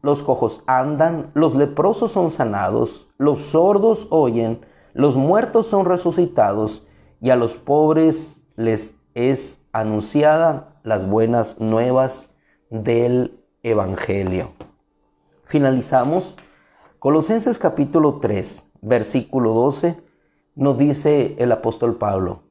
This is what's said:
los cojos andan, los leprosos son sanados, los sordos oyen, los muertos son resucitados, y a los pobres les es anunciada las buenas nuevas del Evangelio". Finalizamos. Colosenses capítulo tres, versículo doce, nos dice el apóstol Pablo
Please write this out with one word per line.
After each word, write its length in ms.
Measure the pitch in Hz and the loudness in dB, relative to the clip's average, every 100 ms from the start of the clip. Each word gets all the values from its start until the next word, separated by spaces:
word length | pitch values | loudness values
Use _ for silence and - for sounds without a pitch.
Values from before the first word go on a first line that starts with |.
los 220 | 147 143 | 0 -2
cojos 400 | 147 127 113 - - | 0 0 -2 -4 -2
andan, 640 | 131 135 147 160 170 143 | 0 0 0 0 0 -4
los 220 | 147 156 127 | 0 2 2
leprosos 560 | 147 143 190 220 233 | 0 2 0 0 -2
son 200 | 202 170 | 0 -2
sanados, 800 | - 120 101 95 113 117 - _ _ | -2 -4 -2 -2 0 -2 -6 _ _
los 220 | 143 143 | 0 0
sordos 680 | - 156 180 202 220 220 - | -2 2 4 4 2 0 0
oyen, 520 | 160 131 117 113 117 - _ _ | 2 2 0 -2 -6 -12 _ _
los 220 | - 143 131 | 0 2 2
muertos 520 | 139 202 247 226 - | 2 2 2 0 0
son 180 | 196 175 | 0 2
resucitados, 1000 | 180 175 170 175 - 104 104 110 - _ _ _ _ | 0 0 0 0 2 0 0 -4 -6 _ _ _ _
y 80 | 123 | 0
a 60 | 127 | 2
los 200 | 117 - | 0 -4
pobres 920 | - 147 156 160 160 156 - - _ - | -2 2 4 4 2 0 -8 -20 _ -6
les 420 | 113 110 - _ _ | -2 -2 -6 _ _
es 500 | - 127 135 - - _ | -4 -2 -2 -6 -20 _
anunciada 1080 | 113 110 107 104 147 151 156 165 135 - _ | -6 -4 -4 -2 0 2 4 2 -2 -10 _
las 240 | 110 107 95 | -4 -2 0
buenas 520 | 107 113 120 110 - | 0 2 0 -2 -4
nuevas 760 | 110 113 123 127 131 - - _ _ _ _ | -2 0 2 0 0 -4 -20 _ _ _ _
del 680 | 113 110 117 120 123 123 - _ _ | -8 -2 0 2 0 -2 -8 _ _
Evangelio". 880 | 117 107 95 95 - 98 92 90 - - - _ _ _ _ _ _ _ | -2 -2 -2 -6 -4 -4 -2 -4 -6 -14 -20 _ _ _ _ _ _ _
Finalizamos. 920 | _ 151 139 127 123 131 127 175 185 - - _ _ _ _ _ | _ 0 2 0 0 0 2 -2 -4 -18 -20 _ _ _ _ _
Colosenses 580 | 135 156 156 226 226 226 | 0 2 2 0 0 0
capítulo 600 | 160 143 139 165 151 147 | -2 -2 0 2 2 0
tres, 480 | 110 101 - - _ _ | -4 -4 -6 -14 _ _
versículo 720 | 104 123 110 131 113 135 117 | -2 0 0 -4 -2 -2 0
doce, 440 | 113 131 143 175 165 _ _ _ _ _ - | 2 0 0 -4 -4 _ _ _ _ _ -2
nos 220 | 135 123 | 0 2
dice 580 | 143 143 147 147 123 - | 2 2 2 2 0 0
el 120 | 123 | 0
apóstol 460 | 165 113 113 120 117 | 0 -2 -2 -2 -2
Pablo 460 | 104 98 92 - _ | -2 -2 -4 -6 _